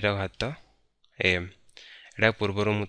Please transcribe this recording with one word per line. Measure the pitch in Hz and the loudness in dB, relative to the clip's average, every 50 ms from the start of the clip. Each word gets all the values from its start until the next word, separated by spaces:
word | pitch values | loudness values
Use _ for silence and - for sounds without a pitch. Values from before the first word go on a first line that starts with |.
| 101 | 2
ର | 104 101 98 | 2 0 0
ଘାତ | 95 92 - - 110 123 156 - - _ _ _ _ _ _ _ _ _ _ - | -2 -4 -4 -6 -6 -6 -6 -8 -14 _ _ _ _ _ _ _ _ _ _ 0
m। | - 92 90 87 87 90 - - - - - - - - - - - - - | 2 2 2 2 0 -6 -10 -18 -20 -20 -20 -20 -20 -20 -20 -20 -20 -18 -2
ଏଟା | - 107 110 110 - | 2 2 2 2 2
ପୂର୍ବରୁ | 107 101 95 104 104 107 104 104 | 0 -2 0 0 2 2 2 0
ମୁଁ | 101 | -2